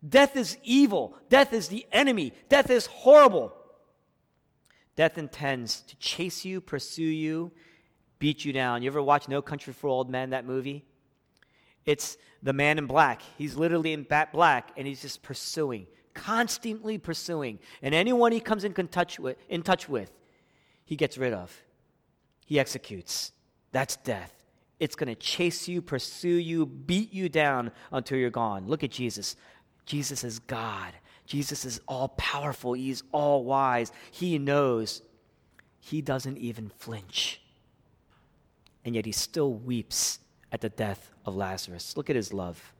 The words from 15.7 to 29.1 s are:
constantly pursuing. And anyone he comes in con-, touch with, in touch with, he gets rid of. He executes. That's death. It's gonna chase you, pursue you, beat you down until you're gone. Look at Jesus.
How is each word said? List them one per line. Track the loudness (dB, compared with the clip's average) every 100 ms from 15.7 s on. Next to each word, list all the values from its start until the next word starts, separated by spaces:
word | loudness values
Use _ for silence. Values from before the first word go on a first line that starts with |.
| -4 -10 _ _ -14
constantly | -4 0 0 -2 -6 -8 -6 -8
pursuing. | -6 -8 -6 -6 -6 -8 -18 -8
And | 0
anyone | 2 4 6 6
he | 4
comes | 0 -2
in | -2
con-, | -4 -4
touch | -2 -2 -2
with, | -8 -8 _
in | -6
touch | 0 -2 0
with, | -6 -6 _ _ _ _ _ _ _
he | _ -2
gets | -2 -2
rid | -4
of. | -4 -8 -18 _ _ _ _ _ _ _ _ _
He | -2
executes. | 0 -4 -12 -16 -10 -8 -8 _ _ _ _
That's | -4 -4 -6
death. | -6 -8 -8 _ _ _ _ _
It's | -6 -4
gonna | -8
chase | -6 -6 -2 -2 -2 -6
you, | -6
pursue | -4 -6 -6 -6 0
you, | 0 0 -2 -2
beat | -4 -2 0 0
you | -4 -2
down | 2 2 2 -4 -8 -8
until | -6 -4 -2
you're | -2
gone. | 0 -4 -4 -4
Look | -4
at | -4
Jesus. | -6 -6